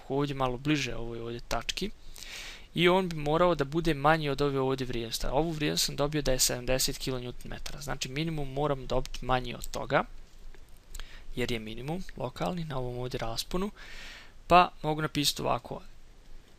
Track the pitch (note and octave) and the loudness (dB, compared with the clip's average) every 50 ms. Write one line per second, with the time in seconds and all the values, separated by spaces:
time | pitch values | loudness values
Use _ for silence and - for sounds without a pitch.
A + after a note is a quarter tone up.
0 | - - C3+ C#3 D3 C#3+ C#3 C3+ C3 B2+ B2 A#2+ C#3 D3 D#3 C#3+ C3+ A#2+ A#2 A#2 | -6 -2 0 2 2 0 0 0 0 0 0 0 2 2 2 2 2 -2 -4 -4
1 | A#2 A#2 A#2 A#2 A#2 A#2 A#2 A#2+ - - - A#2 - - - - F#3 G#3+ - - | -4 -6 -6 -6 -6 -6 -6 -8 -4 -2 -2 -2 -2 -2 -4 -4 -4 -6 -6 -10
2 | - - - - - - - - - - - - - - - D#3 E3+ F3 F3+ F#3+ | -12 -14 -12 -12 -12 -12 -12 -12 -12 -12 -12 -14 -16 -6 0 4 6 6 8 6
3 | F#3+ F3 E3+ D3+ D3 D3 D#3 E3 F3 F3+ E3+ D3 C#3 C3+ D3 E3+ D#3+ E3 D3+ C#3 | 4 2 -2 -2 0 2 4 6 6 6 6 4 0 0 0 0 2 2 2 4
4 | C#3 D3+ D#3+ D#3+ D3+ C#3+ C3+ C3 C#3+ C#3+ C3+ C3+ C3 C3 C3 C3 C3 B2 B2 A#2 | 6 6 6 6 4 0 2 2 2 2 2 2 2 2 2 0 -2 -2 -2 -4
5 | A#2 A2+ - - - C3+ B2+ C#3+ D#3+ E3+ D#3+ D3+ D3+ D#3 E3 E3+ - - D3 C#3 | -4 -4 -4 -2 0 2 4 4 2 2 0 0 0 0 2 2 0 0 2 0
6 | C#3+ D3 D#3 D3+ C#3 C3+ B2+ B2+ - - C3 B2 B2 B2+ C3 C3 - - C3 - | 0 2 2 2 2 4 4 6 4 4 4 0 0 0 2 2 2 0 0 -2
7 | - C#3 C3 B2 B2 B2 A#2+ - - - B2 - - - - C#3+ C#3+ C#3 C3+ C#3 | -2 -2 -2 -2 -4 -6 -8 -8 -8 -8 -6 -6 -4 -6 -6 -6 -4 -6 -4 -4
8 | - C3+ C3 D3 D#3+ E3 D#3+ D3+ C#3+ C3 C3 C#3 D3+ D3 C#3+ C3 B2 B2+ B2 B2+ | -4 -4 -4 -2 -2 -2 -2 -2 -2 -2 0 0 0 2 0 0 -2 0 2 2
9 | B2+ - - - - B2+ C3 B2+ B2 B2 - - - - - A#2+ B2 A#2+ C3+ E3 | 2 0 -2 -4 0 2 2 2 2 -2 -6 -6 -6 -6 -4 -4 -2 2 2 2
10 | A#3 - - - - - - - - - - - - - - - - - - - | 2 2 -4 -14 -14 -16 -16 -14 -12 -12 -12 -12 -14 -16 -18 -18 -16 -12 -10 -10
11 | - - - - - - - B2 A#2+ A#2 A#2+ A2+ G#2+ G#2+ A2+ A#2 B2+ D3 E3 F#3+ | -8 -8 -10 -12 -10 -8 -4 -2 -2 0 -2 -2 -4 -6 -8 -8 -6 -4 -4 -4
12 | F#3 - - - C3 B2 - - D3+ F3+ F3+ F3 E3 D#3 C#3 C3 B2 B2 B2 B2 | -4 -6 -6 -4 -4 -4 -2 -2 -2 -2 0 -2 -4 -4 -4 -4 -2 -2 -4 -4
13 | B2 B2+ C3+ C3 A#2+ A#2 A2+ A2+ - - - F3+ G3 G#3+ - - - - - - | -4 -4 -2 -2 -2 -2 -2 -4 -4 -2 -2 0 0 -2 -4 -10 -14 -14 -12 -12
14 | - - - - - - - - - - F3 F3+ F3 - - - - D3+ D#3 D#3 | -12 -12 -14 -16 -16 -18 -18 -14 4 8 8 8 8 8 2 -2 -2 -2 0 0
15 | D#3 D3+ - D3 C#3+ C3+ - - C3+ C3 C3 A#2 - - - - - - - - | 0 0 2 2 2 2 2 2 2 2 0 0 0 -6 -10 -10 -12 -14 -16 -16
16 | - - - - - - - - - - - | -18 -18 -18 -20 -16 -14 -14 -14 -14 -16 -20